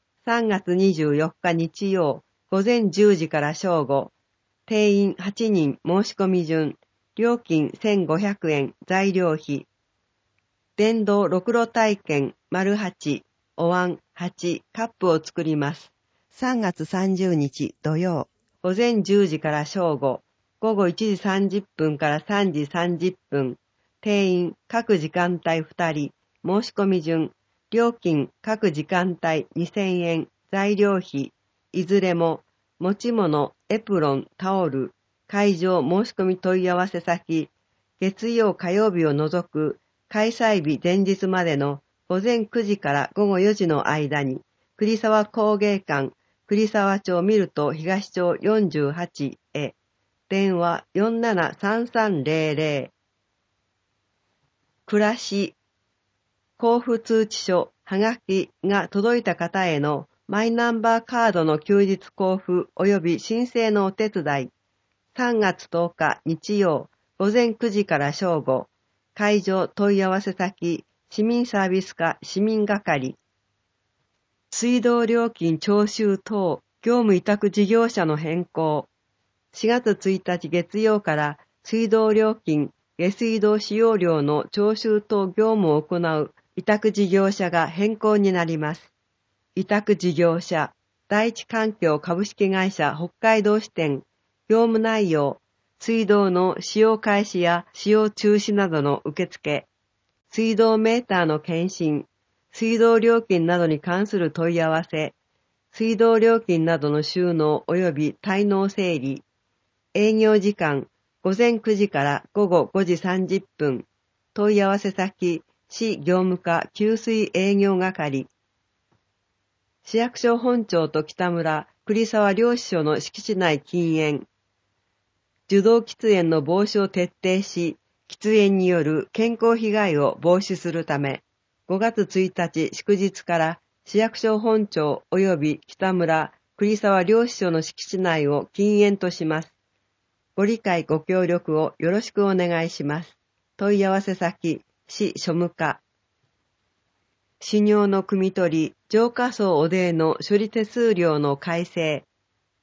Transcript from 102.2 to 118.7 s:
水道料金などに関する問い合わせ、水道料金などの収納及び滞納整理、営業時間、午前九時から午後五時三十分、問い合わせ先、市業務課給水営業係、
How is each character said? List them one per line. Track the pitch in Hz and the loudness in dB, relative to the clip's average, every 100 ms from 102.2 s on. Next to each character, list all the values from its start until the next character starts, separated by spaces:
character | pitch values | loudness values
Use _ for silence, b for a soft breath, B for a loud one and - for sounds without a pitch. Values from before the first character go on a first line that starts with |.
| _ _ _ - | _ _ _ -4
水 | 226 226 | 0 4
道 | 226 226 | 4 6
料 | 226 233 | 4 2
金 | 226 180 | 2 0
な | 165 175 | 2 2
ど | 170 | 2
に | 151 | 0
関 | 180 180 208 | -2 -2 -2
す | 202 | -2
る | 165 | -2
問 | 160 165 | -2 -2
い | 170 | 0
合 | 160 | 0
わ | 160 | 0
せ、 | 170 156 156 - _ _ _ _ _ | -2 -4 -6 -8 _ _ _ _ _
水 | - 226 214 | -4 -2 2
道 | 226 226 | 4 6
料 | 226 226 | 4 2
金 | 226 170 | 2 0
な | 160 165 | 2 0
ど | 147 | 0
の | 151 | -2
収 | 151 185 180 | -2 -2 0
納 | 165 151 151 - | 0 0 0 -2
及 | 170 185 | -2 -2
び | 143 151 - | -2 -4 -4
滞 | 190 190 208 | -4 0 0
納 | 196 196 | 0 -2
整 | 202 185 156 | -2 -4 -2
理、 | 135 135 - _ _ _ _ _ _ | -4 -10 -14 _ _ _ _ _ _
営 | - 214 | 0 2
業 | 220 214 214 | 4 4 4
時 | 196 | 2
間、 | 202 160 143 - _ _ _ | 0 0 -2 -6 _ _ _
午 | 185 190 | -4 2
前 | 240 233 | 2 2
九 | 220 | 0
時 | 208 202 | 2 2
か | 147 | 0
ら | 143 - - | 0 -2 -4
午 | - 202 | -2 2
後 | 170 113 | 2 2
五 | 196 | 0
時 | 180 175 | 0 -2
三 | 185 185 185 | -2 -2 -2
十 | 190 - - | -4 -6 -6
分、 | 147 123 - _ _ _ _ | -4 -4 -8 _ _ _ _
問 | - 208 208 | -2 2 2
い | |
合 | 196 | 2
わ | 202 | 0
せ | 202 | -2
先、 | 196 190 - 180 165 - _ _ | -4 -6 -2 -2 -4 -8 _ _
市 | - 226 190 | -6 -4 -4
業 | 147 185 | 0 0
務 | 185 180 | 2 -2
課 | 175 170 - | -2 -2 -4
給 | - 208 226 | -2 0 0
水 | 226 220 208 | 0 -2 0
営 | 175 196 202 | 0 0 2
業 | 196 185 | 2 2
係、 | 185 185 147 135 - _ _ _ _ | -2 -4 -4 -4 -8 _ _ _ _